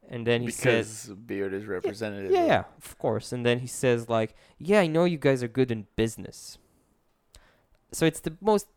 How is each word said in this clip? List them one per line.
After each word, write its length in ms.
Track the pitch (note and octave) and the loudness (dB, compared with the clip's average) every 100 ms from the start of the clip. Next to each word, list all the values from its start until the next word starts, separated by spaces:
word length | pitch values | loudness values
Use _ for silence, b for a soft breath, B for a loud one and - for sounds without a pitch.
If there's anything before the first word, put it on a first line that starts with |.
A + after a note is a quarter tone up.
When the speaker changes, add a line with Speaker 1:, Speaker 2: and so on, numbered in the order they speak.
| - | -12
Speaker 1:
And 180 | B2 A#2 | -6 0
then 140 | A#2+ | 2
he 100 | A#2+ | 0
says, 540 | A#2 C3 A#2 G#2+ A2 - | -2 2 2 2 -8 -14
Speaker 2:
Because 100 | G2 A#2 | -16 -8
beard 280 | G2 G2 | -4 -4
is 100 | F#2+ | -4
Speaker 1:
Yeah, 60 | G#2+ | -4
Speaker 2:
representative 600 | F#2 F#4 - A2+ G3+ F#4+ | -4 -4 -6 -6 -6 0
Speaker 1:
yeah, 100 | F#4 | 2
Speaker 2:
of 60 | E4 | 4
Speaker 1:
yeah, 160 | B3 - - | 2 0 -14
of 200 | - - | -20 -6
course. 320 | C#3+ A2 - | -2 -2 -4
And 140 | B2+ A#2+ | -2 2
then 140 | A#2+ | 0
he 80 | B2+ | -2
says, 420 | - C3 A#2 A#2 | -2 2 2 2
like, 260 | A2+ A2 - b b | 0 0 -6 b b
"Yeah, 220 | D3+ G#3 | 2 4
I 60 | F3 | 4
know 180 | D#3 F3 | 4 2
you 120 | E3 | 2
guys 240 | C#3 C3+ | 2 2
are 40 | A#2+ | 0
good 240 | A2+ B2+ | 0 0
in 160 | A2+ G2 - | 0 -6 -2
business." 640 | A2+ A2 F#2 - - - _ _ _ _ _ _ _ b b b b _ _ | -2 -2 -14 -14 -18 -20 _ _ _ _ _ _ _ b b b b _ _
So 120 | - E3 | 0 0
it's 140 | D#3+ | 0
the 160 | - D#3+ | -10 -4
most 260 | G3+ G#3 - | 2 2 0